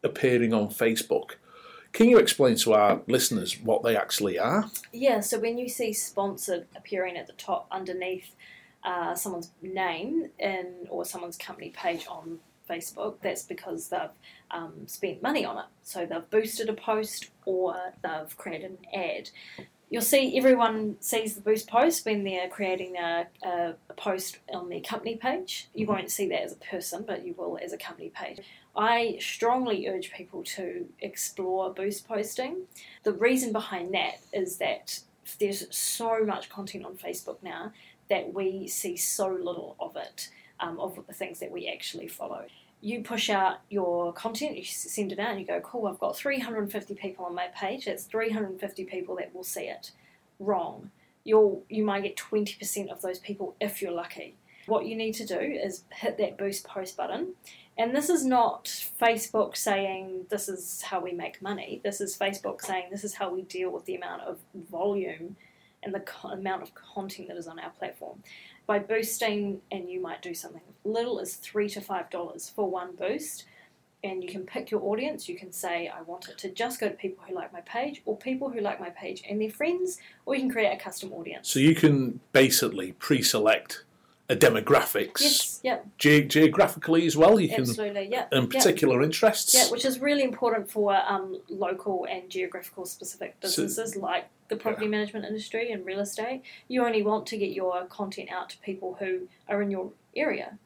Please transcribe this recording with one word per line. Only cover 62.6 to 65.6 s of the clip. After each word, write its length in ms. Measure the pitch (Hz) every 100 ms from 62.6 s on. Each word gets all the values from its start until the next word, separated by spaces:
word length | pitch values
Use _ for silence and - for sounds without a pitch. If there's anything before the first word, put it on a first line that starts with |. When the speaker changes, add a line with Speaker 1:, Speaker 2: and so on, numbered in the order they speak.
Speaker 2:
saying, 240 | - 185 180
"This 120 | 202
is 120 | 208 -
how 180 | 190
we 80 | 185
deal 300 | 185 185 185
with 140 | 170 175
the 100 | 180
amount 260 | 175 175
of 160 | 180 165 - 190 170
volume 640 | 170 202 202 180 160 170 202 - _